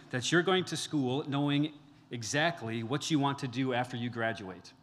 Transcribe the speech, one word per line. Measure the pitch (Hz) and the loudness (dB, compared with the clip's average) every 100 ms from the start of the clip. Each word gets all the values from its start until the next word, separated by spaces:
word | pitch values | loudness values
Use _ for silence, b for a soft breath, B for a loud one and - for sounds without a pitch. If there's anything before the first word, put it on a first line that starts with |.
| - | -6
that | 127 120 | -4 2
you're | 165 | 4
going | 175 185 175 | 4 2 0
to | 156 | -6
school | - 151 127 131 156 | -2 0 0 0 0
knowing | 139 143 143 151 - B B B | 0 2 2 0 -4 B B B
exactly | 123 110 143 165 - 113 113 | -8 -2 2 2 0 -4 -4
what | 113 143 - | -2 -2 2
you | 135 | 2
want | 139 135 | 4 0
to | 135 | -4
do | 117 131 | -2 0
after | 123 127 123 | 0 0 -2
you | 120 | -4
graduate. | 117 113 107 95 87 - - | 0 -2 -2 -6 -12 -16 -20